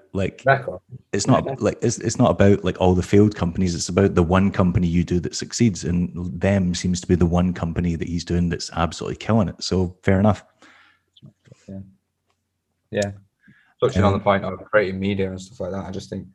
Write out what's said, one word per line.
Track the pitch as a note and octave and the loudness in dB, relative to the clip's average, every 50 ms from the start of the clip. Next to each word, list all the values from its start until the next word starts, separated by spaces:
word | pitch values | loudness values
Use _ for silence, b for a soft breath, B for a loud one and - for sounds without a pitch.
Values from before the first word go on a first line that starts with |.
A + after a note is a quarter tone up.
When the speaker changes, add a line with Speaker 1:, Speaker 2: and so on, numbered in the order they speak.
| _ _ | _ _
Speaker 1:
like, | - F#2+ F#2+ F#2 - - - | -6 -4 -4 -4 -6 -2 0
Speaker 2:
Record. | C3+ C3+ C3 C3 - F2+ F2+ - _ - - _ _ | 0 0 0 -2 -6 -12 -12 -14 _ -20 -20 _ _
Speaker 1:
it's | - G2+ - - | -6 -2 0 2
not, | C3 E2+ C#3+ | 2 2 2
Speaker 2:
Yeah. | C#3 C3+ - | -2 -4 -2
Speaker 1:
like, | - G2+ - - | -2 -2 -2 0
it's, | - A#2 A2+ - | -2 -2 -2 -2
it's | - - - - | -4 -4 0 2
not | B2+ E2+ | 2 2
about, | D#2+ - G2 G2+ G2+ - - | 4 6 6 6 4 4 2
like, | F2+ F2 - | -2 -2 2
all | F2 F#2 F2+ | 2 4 4
the | F2+ | 2
failed | E2+ - - G2+ G#2 G#2+ - | 2 4 6 6 6 4 2
companies. | - - F2 D2+ F2+ F#2+ F2+ E2+ | 0 -4 -4 -2 -2 -2 -2 -2
It's | E2 - - | -4 -6 -2
about | F2 F#2 G2 G2 E2 | 2 2 2 4 4
the | F#2 F2 | 2 2
one | D#2 F2+ F#2+ F#2+ F#3+ | 4 4 4 2 2
company | - - F#2+ F2+ F2 - F2+ E2+ | 2 2 2 2 2 2 2 2
you | E2 F2 E2+ | 2 0 0
do | - F2+ F2+ | 0 0 -2
that | D#2 - - | -2 -4 -8
succeeds, | - - - - - A#2+ A#2 F2+ - - | -10 -10 -8 -2 0 2 2 0 -2 -4
and | D#2+ F2 F2 F2 - - E2 F2 F2+ F#2 F2 | -2 -2 -2 -2 -4 -4 -8 -8 -8 -6 -2
them | G2 G2 G2+ G2+ F#2 F2 F2 | 0 2 2 2 2 0 -2
seems | - - F2+ F2+ F2 | -2 -2 -2 -4 -2
to | - - | 0 0
be | F#2 | 2
the | E2 F2+ | 2 2
one | E2+ E2 F2+ F2+ F2+ F2 | 2 2 2 0 0 -2
company | - - E2+ D#2+ F2+ F2+ F2 E2 | -4 -6 -4 -4 -2 -2 -2 -2
that | D#2+ - - | -4 -4 -6
he's | E2 E2+ E2 | -6 -6 -4
doing | - F2 F2 F2 E2+ | -2 0 0 0 0
that's | D#2+ - - - - | -2 -4 -8 -8 -4
absolutely | - E2 E2 D#2 - - - - | -4 -4 -4 -4 -6 -10 -10 -10
killing | - - - G#2+ A2+ G2+ E2 | -6 -2 0 0 2 0 0
it. | - - | -4 -8
So | - - F2+ F#2 F#2 F2 F2+ _ | -6 -2 0 0 0 -2 -4 _
fair | - - G2 F#2 | 0 2 2 4
enough. | G2+ G#2+ G2+ - - _ b b b b b b b b b b b _ _ _ - - _ _ _ _ _ _ _ - | 4 2 2 0 -4 _ b b b b b b b b b b b _ _ _ -20 -20 _ _ _ _ _ _ _ -16
Speaker 2:
Yeah. | G2 G2 F#2+ F#2+ - _ _ _ _ _ _ _ _ _ _ _ _ _ _ _ _ _ _ _ | -16 -16 -16 -18 -20 _ _ _ _ _ _ _ _ _ _ _ _ _ _ _ _ _ _ _
Yeah. | - G#2 G2+ G2+ G2+ - - _ _ b b b b b b b b _ | -4 -4 -4 -4 -6 -10 -18 _ _ b b b b b b b b _
Touching | - A#2+ - - | -2 0 2 2
on | G2+ G2+ G2 | 2 2 2
Speaker 1:
Um, | G2+ | 2
Speaker 2:
the | - | 2
point | G2+ G2 G2 F2 | 0 0 0 0
of | F#2 F#2 F2+ - | -4 -8 -10 -6
creating | - - G#2+ G2+ F#2 F#2 F#2+ | -2 0 0 0 0 -2 -4
media | F#2+ G2 G2+ G2 F#2+ F#2 | -4 -2 -2 -2 -4 -4
and | F#2 F#2 | -6 -10
stuff | F#2 - - - | -14 -16 -14 -12
like | F#2+ F2+ | -10 -8
that, | F#2 G2 F2+ | -8 -8 -8
I | F2 | -10
just | F#2+ F#2+ - - | -10 -12 -12 -10
think, | G#2+ G2 F2 - _ | -12 -12 -12 -14 _